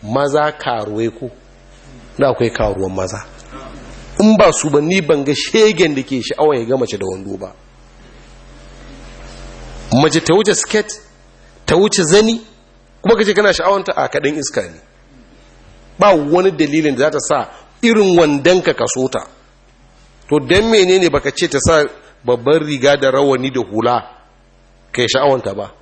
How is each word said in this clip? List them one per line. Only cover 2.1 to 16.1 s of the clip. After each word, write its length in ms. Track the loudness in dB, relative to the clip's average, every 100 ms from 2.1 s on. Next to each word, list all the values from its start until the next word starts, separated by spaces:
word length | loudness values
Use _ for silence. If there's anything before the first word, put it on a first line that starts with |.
| 0
Da 120 | 0
akwai 180 | 2 -2
karuwan 420 | 0 -4 -2 -4 -4
maza. 300 | -6 -8 -14 -20 -20 -20 -18 -20 -20 -20 -20 0
In 140 | 2 6
ba 140 | 4
su 180 | 2 0
ba, 120 | 0
ni 200 | 0 -2
ban 220 | 0 -2
ga 100 | 0 -4
shegen 600 | -2 2 2 4 0 0
da 60 |
ke 180 | -4 -6
sha'awa 340 | -6 0 0 0
ya 80 | -2
ga 120 | -2
mace 200 | -2 -4
da 80 | -8
wando 320 | -8 -10 -12
ba. 160 | -12 -18 -20 -20 -20 -20 -20 -20 -20 -20 -20 -20 -20 -20 -20 -20 -20 -20 -20 -18 -18 -18 -18 -18 -2 2
Mace 180 | 2 0
ta 120 | 2
wuce 200 | 2 2 -2
skirt, 360 | -2 -4 -4 -12 -18 _ -20 -20 -20 -12 0
ta 100 | 2
wuce 280 | 2 0
zani, 380 | 4 4 4 0 -8 _ _ _ _ _
kuma 140 | 0 2
ka 80 |
ce 100 | 2
kana 200 | 2 2
sha'awanta, 380 | 2 0 -2 -2 -4
a 120 | -4
kaɗan 300 | -2 -4 -4
iska 240 | -6 -6
ne. 180 | -8 -14 _ _ _ -20 -20 -20 -20 -20 -20 -20 -20 0
Ba 140 | 4